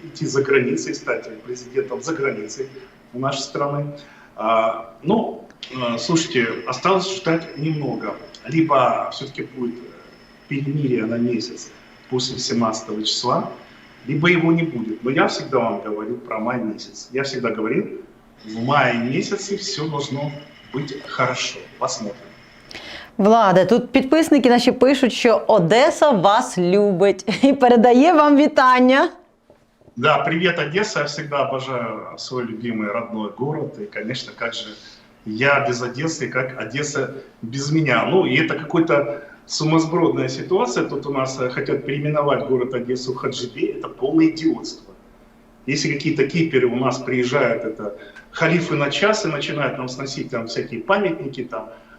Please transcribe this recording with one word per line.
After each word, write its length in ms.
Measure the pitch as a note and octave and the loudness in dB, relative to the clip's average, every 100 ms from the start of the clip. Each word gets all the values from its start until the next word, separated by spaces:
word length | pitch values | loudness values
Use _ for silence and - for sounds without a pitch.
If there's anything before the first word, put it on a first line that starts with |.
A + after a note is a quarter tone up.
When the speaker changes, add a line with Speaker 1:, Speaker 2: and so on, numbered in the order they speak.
| - | -8
Speaker 1:
идти 200 | - C#3 | -8 -4
за 160 | C3 | -2
границей, 520 | C3+ C3+ A#2+ - - - | 2 2 2 0 -4 -6
стать 480 | - A#2 - G#2+ | -6 -6 -6 -14
президентом 600 | A2+ B2 B2 C3 - - | -12 -12 -8 -6 -4 -6
за 100 | - | -6
границей 560 | D#3+ C3+ A2+ G#2 - C3 - - - _ B2 | -4 -4 -4 -8 -10 -12 -14 -20 -20 _ -6
у 40 | |
нашей 220 | C3+ C#3 | -4 -4
страны. 580 | - C3+ C#3+ C#3+ D3 C#3+ - - - - | -6 -4 -2 -2 -6 -10 -18 -20 -18 -6
А, 580 | G#2+ A2+ A2+ - - - | 0 2 2 -2 -8 -8
ну, 460 | C#3+ A3+ - - - - - | 0 0 0 -6 -16 -20 -14
э, 280 | C3 A#2+ A#2 | -6 -4 -4
слушайте, 500 | - E3 - C3 A#2 - - | 0 0 0 0 -2 -2 -6
осталось 500 | B2+ F3+ F#3+ F3+ - | -4 0 0 0 -4
ждать 400 | E3 E3 - - | -2 -2 -4 -6
немного. 580 | D#3 D#3 C3+ A#2 A2 - - - - | -4 -4 -4 -6 -8 -10 -14 -18 -4
Либо 600 | D#3+ D#3+ C#3 A#2+ A2+ - | 0 2 4 2 0 -4
все-таки 340 | - C3+ - A2+ C3 | -8 -10 -10 -12 -6
будет 240 | A#2+ - - - - - - - - | -8 -8 -14 -20 -20 -20 -20 -20 -8
перемирие 580 | C#3 C#3+ D3 C3 A#2+ G#2+ | -6 -4 -2 0 0 0
на 100 | A#2 | 0
месяц 540 | A#2+ A2+ - - - - - - - | 0 0 -4 -10 -16 -20 -20 -20 -6
после 280 | B2+ B2 - | -4 -4 -6
семнадцатого 640 | - A#2 A2+ A2 - G#2+ | -4 0 0 -2 -6 -6
числа, 480 | G#2+ - A#2+ C#3 - - - - - - - | -2 -2 0 0 -2 -10 -18 -20 -20 -14 -4
либо 220 | D3 E3+ | 0 4
его 240 | F3 D#3+ | 4 4
не 120 | E3 E3 | 2 0
будет. 380 | B2 G#2+ G#2+ | -4 -6 -4
Но 80 | A#2+ | -2
я 160 | C#3 G3+ | 2 2
всегда 320 | - D3 B2+ | 0 -2 0
вам 220 | A2+ G#2+ | 0 -2
говорю 360 | G#2+ G#2 G#2+ B2 | -4 -6 -6 -8
про 200 | - A2 | -6 -6
май 240 | A2 B2 | -4 -2
месяц. 460 | A2 G2+ - - - | -4 -6 -12 -18 -8
Я 100 | B2 | -6
всегда 280 | C#3 B2 A#2 | -4 -4 -4
говорил, 340 | A2 G#2+ D3 - - - - _ _ A2 | -2 -2 -2 -4 -8 -16 -20 _ _ -12
в 180 | A2 | -6
мае 320 | B2 C#3+ B2+ A#2 | 0 2 2 0
месяце 580 | A#2 D3+ G#3 G3+ - G3 | -2 -2 -4 -6 -6 -6
все 320 | - - D#3 | -6 -6 -6
должно 420 | D3 C#3 C3+ D3 - - - - | -6 -6 -6 -6 -8 -16 -20 -10
быть 300 | - C#3+ - - | -8 -8 -10 -8
хорошо. 520 | - B2+ B2 - G2+ - - | -4 -2 -2 -6 -8 -16 -8
Посмотрим. 500 | B2 - G#2 G2+ - - - - - - - - - - | -6 -6 -8 -12 -18 -20 -20 -20 -20 -18 -16 -16 -8 2
Speaker 2:
Владе, 480 | G3+ A#3 G#3 F3+ F3+ | 6 6 6 6 6
тут 280 | A#3 A#3+ | 4 4
підписники 580 | C4+ C4 D#4+ D#4+ D4+ B3+ | 2 4 4 6 6 6
наші 220 | A#3+ A#3+ | 6 4
пишуть, 400 | B3 B3+ C4+ A#3+ | 4 4 6 2
що 300 | - B3 G#3+ - | 4 4 4 4
Одеса 640 | G#3+ E3 G#3+ D4+ - D#4 | 4 6 6 6 6 4
вас 480 | A3+ F3 G#3+ - - | 6 6 4 2 0
любить 680 | F3 F#3+ G#3 F3+ G3+ F#3+ - F#3+ | 2 4 4 4 4 2 -2 2
<laughs> 40 | |
і 100 | C4+ | 4
передає 600 | C#4 B3 A#3+ A#3+ A#3+ D4+ | 6 6 8 8 8 8
вам 240 | E4 D4 C#4+ | 6 6 6
вітання. 720 | D4+ D4+ C4 B3+ B3+ C4+ E4+ - _ _ _ _ _ _ _ - | 6 6 6 6 6 6 2 -2 _ _ _ _ _ _ _ -2
Speaker 1:
Да, 220 | C3+ C#3+ | 2 2
привет, 400 | C#3 E3 F3+ E3+ | 2 0 0 0
Одесса. 400 | D3 E3+ G#3 D#3+ | -2 -2 -2 -2
Я 60 | C#3+ | -4
всегда 320 | - C#3+ C#3+ | -6 -4 -2
обожаю 600 | C3+ C3 C3 B2+ A2+ A2 F#2+ - | -2 -4 -4 -6 -6 -8 -12 -14
свой 280 | - B2+ A#2 | -8 -6 -6
любимый 480 | G#2+ A#2+ A2 G#2+ | -6 -6 -4 -4
родной 380 | G#2+ A2+ A2 G#2 - | -4 -6 -6 -8 -6
город. 400 | C3+ D3+ - - | -6 -4 -8 -10
И, 80 | G#2 | -12
конечно, 460 | E2 G#2+ C3 - - | -10 -8 -8 -10 -8
как 180 | A#2 - | -8 -8
же 120 | G#2+ G#2+ - - _ _ - | -12 -16 -20 -20 _ _ -10
я 400 | G#2+ C3+ C#3+ A#2 | -2 2 2 2
без 140 | A#2+ | -2
Одессы, 460 | B2 A#2+ D#3+ D#3 B2 | -4 -4 -4 -4 -4
как 320 | B2+ B2+ - | -4 -4 -6
Одесса 500 | A2 C3 D3 C3+ B2+ - - - | -8 -6 -4 -4 -4 -8 -16 -14
без 300 | A2+ C3 C#3+ | -10 -6 -2
меня? 320 | D#3+ D3+ A#2 - | 0 4 2 4
Ну, 220 | F#3 A2+ | 4 4
и 100 | C3 | 2
это 220 | D#3+ D3+ | 0 -2
какой-то 600 | - E3 D#3+ D3 C#3+ - - - - | -2 0 4 2 0 -4 -12 -20 -10
сумасбродная 840 | - D3+ D#3+ D#3 E3+ D#3+ C3+ B2+ | -4 2 2 2 2 2 0 -2
ситуация. 560 | - D3 F#3 B3 - D#3+ | -6 -2 0 0 -2 -4
Тут 220 | C#3 D3 | -4 -4
у 60 | |
нас, 280 | C#3 C3 - | -2 -4 -2
э, 100 | B2 | -4
хотят 360 | D3 C#3 C#3 B2 | -4 -4 -4 -4
переименовать 600 | C#3+ D3 D3+ C#3+ B2+ - | -4 -2 0 2 0 0
город 260 | C3 B2+ B2+ | 0 0 -4
Одессу 380 | A#2 B2+ B2+ | -4 -4 -4
в 40 | - | -6
Хаджибей. 580 | C3+ - A#2+ - - - | -6 -6 -8 -4 -4 -4
Это 100 | - | -10
полное 380 | - C3+ D#3+ D#3+ | -4 0 4 4
идиотство. 680 | D#3+ D#3+ - - - - - - - _ _ _ _ - | 2 0 -2 -4 -14 -18 -20 -20 -20 _ _ _ _ -4
Если 260 | C#3+ - | -2 -2
какие-то 340 | C#3+ D#3+ - - | -2 -2 0 0
киперы 400 | E3+ E3 C3 B2 | 0 0 2 2
у 100 | A#2+ | 2
нас 220 | C3 - | 0 -2
приезжают, 680 | - B2+ B2 C#3+ B2 A#2 A2 | -2 -2 0 2 2 0 -4
это 320 | A2 G#2+ - - - - | -8 -10 -12 -16 -20 -18
халифы 440 | - D#3+ E3+ E3 D3+ | -2 0 2 0 -2
на 160 | C#3+ | -2
час, 340 | - G3+ G#3+ E3+ | 2 2 2 -2
и 40 | |
начинают 500 | D3 C#3 D3 C3 B2 | -4 -4 -4 -4 -4
нам 100 | B2+ | -8
сносить 420 | - C#3 - C3 | -8 -8 -8 -6
там 160 | A#2+ A2+ | -6 -6
всякие 340 | - - A#2 | -6 -6 -6
памятники, 640 | - G3+ G3 E3 C3+ C3+ A#2+ | -2 0 0 -4 -8 -10 -10
там, 260 | A2+ A2 - - | -10 -12 -16 -20